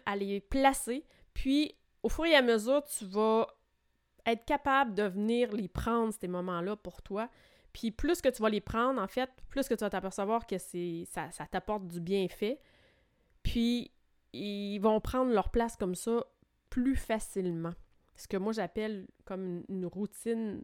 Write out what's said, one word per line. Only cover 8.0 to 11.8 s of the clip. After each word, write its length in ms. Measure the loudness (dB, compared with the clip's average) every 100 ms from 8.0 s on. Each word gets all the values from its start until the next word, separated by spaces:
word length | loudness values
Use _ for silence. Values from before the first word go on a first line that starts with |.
| 0 2
que 80 | 0
tu 140 | 2
vas 80 | 2
les 100 | 0
prendre, 400 | -2 0 2 0
en 80 | -2
fait, 220 | -2 -4 -6 -8
plus 180 | -2 0
que 60 |
tu 60 | 0
vas 100 | -2
t'apercevoir 560 | -2 -4 -4 0 0 -2
que 120 | -6
c'est, 460 | -6 -6 -4 -6 -8
ça, 240 | -8 -8
ça 160 | -8 -6
t'apporte 400 | -6 -4 -4